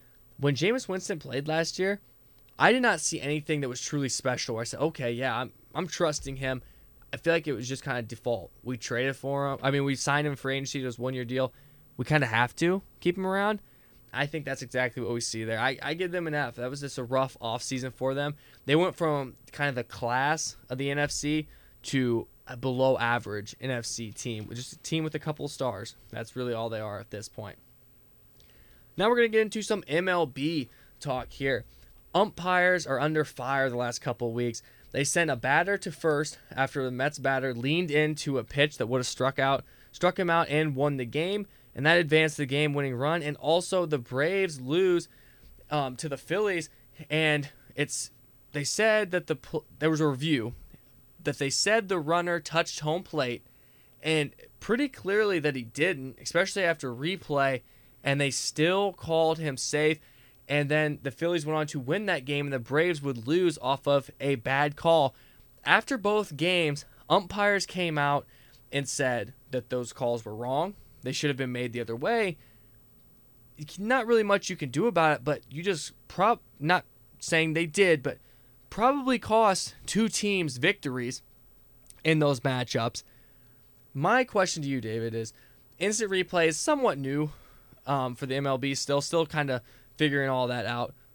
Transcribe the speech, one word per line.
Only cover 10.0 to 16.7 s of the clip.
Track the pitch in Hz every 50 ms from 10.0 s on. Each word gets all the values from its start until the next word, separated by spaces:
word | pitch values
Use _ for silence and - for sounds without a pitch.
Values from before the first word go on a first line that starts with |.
| - 147 139 147 147 147
him | 139
for | - - 135
agency, | 135 135 139 135 - 139
just | 131 127 117 117
one-year | 123 131 131 127 123
deal. | 113 127 135 131 123 - - - _ _ - _ _ _ -
We | 123
kinda | - 151 151 139 113
have | 110 113 123 123 - -
to | 165 175 185 196 - - _ _
keep | - 175 180 190
him | 185
around. | 185 190 196 202 208 214 202 - - _ _ _ _ _ _ _ _
I | - 131 143
think | 147 165 156 139
that's | 139 135 -
exactly | 135 117 - 127 127 120 - 131 113
what | 98 120
we | 120
see | 120 - - 113 110
there. | 110 113 110
I, | 120 135 135 -
I | - 139 160
give | 170 185 175
them | 175 180 170 160
an | 147
F. | 147 143 120 117
That | 120 120
was | 127